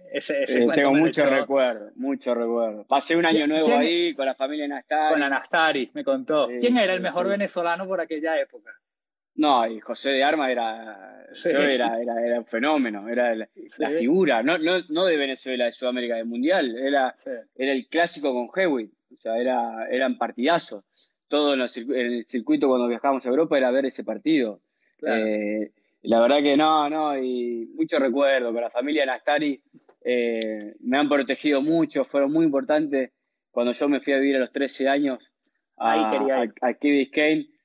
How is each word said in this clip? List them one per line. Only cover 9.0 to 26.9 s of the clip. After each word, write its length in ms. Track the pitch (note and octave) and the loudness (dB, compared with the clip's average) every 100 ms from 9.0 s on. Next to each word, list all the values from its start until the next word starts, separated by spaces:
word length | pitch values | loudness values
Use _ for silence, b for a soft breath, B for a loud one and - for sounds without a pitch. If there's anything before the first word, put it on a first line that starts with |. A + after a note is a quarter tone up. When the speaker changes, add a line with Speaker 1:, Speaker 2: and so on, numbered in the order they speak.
| _ _ _ - | _ _ _ 0
Speaker 2:
No, 320 | D3+ B2+ A2+ | 4 4 2
y 120 | A2 | -2
José 300 | - A2+ C#3 | -10 -6 -2
de 140 | C3+ | 2
Armas 260 | C#3 D#3 C3 | 2 2 0
era, 760 | A#2+ A2+ A2+ A2+ G2 G2+ - - | 0 -2 -6 -12 -16 -20 -20 -20
Speaker 1:
Sí. 180 | - F3 | -6 -2
Speaker 2:
yo 80 | C#3+ | 2
era, 400 | D3 B2+ A#2 A#2 | 2 2 0 -2
era, 240 | A#2+ A#2 A#2+ | -2 -2 0
era 140 | A#2+ | -2
un 60 | A2+ | -2
fenómeno, 600 | A2+ C#3+ D#3 B2 G#2 G#2 | -2 0 0 0 -4 -6
era 240 | A#2+ A#2+ | -2 0
el, 140 | A2 A2 | -2 -6
Speaker 1:
Sí. 80 | - - - | -14 -20 -6
Speaker 2:
la 80 | D3 | -4
figura, 500 | D#3 A#2+ F3+ E3+ A#2 | -2 2 2 4 2
no, 160 | B2+ E3+ | 2 0
no, 220 | D#3 F3+ F3 | 0 -2 -2
no 160 | D#3 F#3 | -2 0
de 100 | D#3 | 2
Venezuela, 500 | C#3 C3 C3 B2+ A#2+ | -2 -4 -6 -2 -2
de 60 | |
Sudamérica, 420 | - B2+ B2 A#2+ A2+ | -2 -4 -4 -4 -4
del 100 | A2+ | -6
Mundial, 500 | A#2+ C#3+ F#3+ C3+ A2+ | -4 0 0 0 -2
era, 400 | C3+ C#3 B2+ - | -2 0 0 -4
Speaker 1:
Sí. 60 | - A#2+ - - | -12 -12 -14 -6
Speaker 2:
era 160 | C3+ | -2
el 160 | C3+ - | -2 -4
clásico 460 | D#3+ E3+ D3+ C#3+ | -2 -2 -2 -4
con 160 | B2 A#2 F3+ | -4 -4 -2
Hewitt, 320 | F#3 C3+ G#2+ _ _ | 0 0 -4 _ _
o 20 | - | -14
sea, 200 | A2+ A2+ | -6 -2
era, 500 | B2+ B2 A#2 A2+ A2 | 0 -2 -2 -6 -6
eran 260 | B2+ C3 A#2+ | -2 -2 -2
partidazos. 640 | A#2 A2+ C3+ E3+ - G#2 - b b _ _ | -4 -2 0 0 -2 -14 -18 b b _ _
Todo 260 | D3 D3 | 0 2
en 80 | C3+ | 0
el 80 | A#2+ | -2
circu-, 240 | B2 A#2 C3 | -6 -6 -2
en 180 | A#2+ | -2
el 120 | A#2+ A2+ | -4 -4
circuito 420 | B2+ A2 D3+ C#3+ | -6 0 2 4
cuando 200 | B2+ B2 | 2 2
viajábamos 380 | A#2 C#3 C3+ B2+ | 0 0 0 0
a 20 | |
Europa 260 | C3+ D#3+ D3 | 0 2 2
era 120 | B2+ | 2
ver 160 | C3 C3+ | 2 -2
ese 180 | - | -6
partido. 580 | A2+ G#2+ D3 D#3+ A2+ G2 _ _ _ _ | -8 -6 0 2 0 -4 _ _ _ _
Speaker 1:
Claro. 260 | D3+ A2 | -4 -2
Speaker 2:
Eh, 480 | A2 G#2+ G#2 G#2+ G#2+ - _ _ | 0 -2 -2 -4 -6 -10 _ _
la 180 | - A#2 | 2 4
verdad 220 | A#2+ C#3+ | 6 4
que 160 | C#3+ C#3 | 4 4
no, 320 | D#3 D#3 | 4 4
no, 260 | D3 | 2